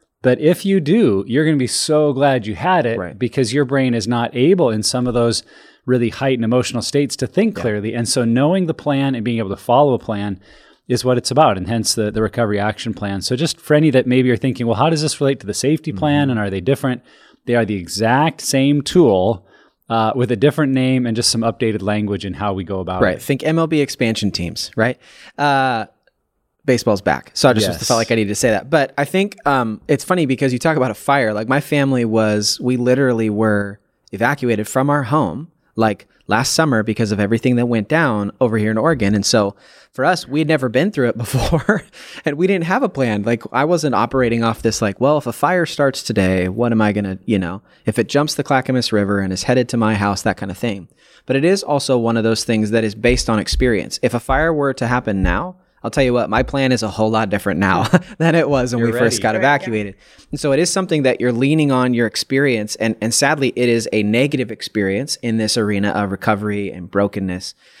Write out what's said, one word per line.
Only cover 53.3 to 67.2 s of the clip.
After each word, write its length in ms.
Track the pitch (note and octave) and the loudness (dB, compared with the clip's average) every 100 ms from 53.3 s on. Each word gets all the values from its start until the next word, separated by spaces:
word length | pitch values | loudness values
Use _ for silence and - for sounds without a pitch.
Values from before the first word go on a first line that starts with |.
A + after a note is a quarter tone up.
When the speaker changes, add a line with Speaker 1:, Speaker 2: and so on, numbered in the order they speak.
| A2 | -2
Speaker 2:
experience. 600 | - - B2+ G#2 - - | 0 0 2 0 -2 -2
If 120 | B2 | -2
a 60 | A#2+ | -2
fire 340 | - C3+ D#3+ | -2 0 0
were 200 | D#3 C#3 C3 | 0 -2 -2
to 120 | A#2+ | -2
happen 340 | B2 A#2+ G2 | -2 0 -2
now, 340 | F2+ F2+ F3+ F3+ _ _ | 0 -2 -4 -12 _ _
I'll 60 | A#2 | -6
tell 140 | D3 | 0
you 100 | C3 | 0
what, 160 | A#2+ F#2+ | 0 0
my 140 | A2 | 0
plan 280 | C3 C#3 C3 | -2 0 0
is 120 | B2 | 0
a 40 | G#2+ | -2
whole 220 | G2 A2 | -2 0
lot 220 | A2 G#2+ | 0 0
different 280 | G2 G2+ E2 | -2 -2 0
now 280 | G2 F#2 A2+ F3 | 2 2 2 0
<laughs> 140 | - - | 0 -2
than 160 | E3 D#3+ | 2 2
it 120 | C#3 | 2
was 240 | C#3 B2 | 2 0
when 120 | A#2+ | 0
Speaker 1:
You're 100 | A#2 | 0
Speaker 2:
we 60 | A#2 | 2
first 160 | A#2 G#2+ | 0 0
Speaker 1:
ready. 60 | |
Speaker 2:
got 40 | A2 | 0
Speaker 3:
Right, 40 | |
yeah. 60 | A2 | 2
Speaker 2:
evacuated. 560 | C3 C#3+ B2 A2 G2+ - - - - | 2 2 0 -4 -4 -12 -20 -20 -14
And 100 | D3 | -4
so 120 | D3 | 0
it 80 | C#3 | 2
is 100 | F3 | 2
something 320 | G3 F#3 D#3 | 0 0 2
that 180 | C3 A#2+ | 2 2
you're 120 | B2 | 0
leaning 400 | A#2 C#3 D#3 D3 | 2 2 2 2
on 240 | B2+ B2+ A#2+ | 2 2 2
your 100 | A2+ | 0
experience. 720 | - - C3+ C#3 A2+ G#2+ - | -2 -4 0 0 0 -4 -4
And, 200 | A2+ A2 | -4 -2
and 100 | A2+ | -2
sadly, 400 | - C#3 D3+ C3 - | 0 0 2 0 0
it 120 | A#2+ | 2
is 220 | A#2 A2+ | 2 0
a 120 | A2 | -2
negative 480 | G#2 A2+ C#3+ C#3+ A#2+ | 0 2 2 0 -4
experience 640 | G#2+ - G#2+ G2 G2 C#3+ - | -8 -8 -2 -2 -2 -4 -6
in 140 | A#2+ A2+ | -4 -2
this 200 | G#2+ A#2+ | 0 0
arena 320 | G#2 G2+ G2+ | 0 0 0
of 220 | G2+ G2+ | -2 -2
recovery 600 | F#2+ - G2+ G#2+ G#2 G2 | -2 -2 -2 -2 -6 -6
and 180 | F2+ F2 | -8 -6
brokenness. 640 | G2 G2+ G#2 | 0 0 0